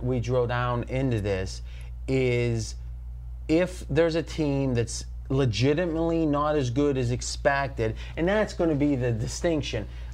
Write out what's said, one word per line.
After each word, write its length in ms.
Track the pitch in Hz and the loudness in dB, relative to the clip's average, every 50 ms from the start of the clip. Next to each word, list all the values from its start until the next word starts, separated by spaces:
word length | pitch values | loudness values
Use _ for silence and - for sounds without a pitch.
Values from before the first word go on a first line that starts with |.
we 160 | 123 123 131 123 | -2 -2 0 0
drill 300 | 110 120 127 127 120 120 | 0 2 2 2 2 2
down 340 | 123 123 123 123 123 120 113 - | 0 0 0 0 0 -2 -2 -2
into 320 | 120 131 135 131 120 107 | -2 0 0 2 0 0
this, 420 | 95 104 98 92 95 95 - - - - - - - - - - - - | 0 0 0 0 -2 -4 -6 -8 -10 -10 -10 -10 -10 -10 -10 -8 -4 0
is 680 | 135 131 131 127 120 120 120 120 117 113 110 - - - - - - - - - - - - - - - - | 2 2 4 4 2 2 2 2 0 0 -2 -4 -8 -10 -10 -10 -10 -10 -10 -12 -12 -12 -12 -12 -12 -8 -2
if 380 | - 156 165 180 180 - - - - | 2 4 4 4 2 -2 -8 -6 -2
there's 280 | 139 147 170 165 156 | 2 4 4 4 2
a 60 | 165 143 | 0 -2
team 500 | - - - 156 143 139 139 139 135 123 | -4 -2 -2 0 0 2 2 2 2 2
that's 300 | 120 117 117 - - - - - - - - | 0 0 -2 -4 -8 -8 -10 -10 -10 -6 -2
legitimately 960 | 135 135 143 123 98 98 120 139 151 156 185 170 156 165 165 165 165 165 165 | 0 2 2 2 2 2 2 4 4 2 2 0 0 0 0 2 2 2 2
not 300 | 151 143 143 147 151 151 | 2 2 2 2 2 2
as 120 | 151 135 120 | 2 2 2
good 300 | 113 139 147 147 139 131 | 2 2 2 2 2 2
as 140 | 127 117 | 0 0
expected, 800 | 127 123 - - - - - 147 139 139 139 131 - - 113 113 110 - - - - | -2 -2 -4 -6 -4 0 2 2 4 2 0 -2 -2 0 0 0 -2 -4 -8 -8 -4
and 100 | - 160 | 0 0
that's 280 | 180 202 214 208 214 - | 2 4 2 2 0 0
gonna 200 | - 175 165 156 | 0 2 2 4
be 220 | 139 147 147 143 | 4 2 2 2
the 160 | 123 123 123 | 2 2 0
distinction, 720 | 117 107 123 135 - - - 175 165 147 127 - - 113 101 - - - - - | 0 0 -2 -4 -4 -2 0 0 0 0 -2 -2 -4 -6 -6 -6 -10 -12 -12 -10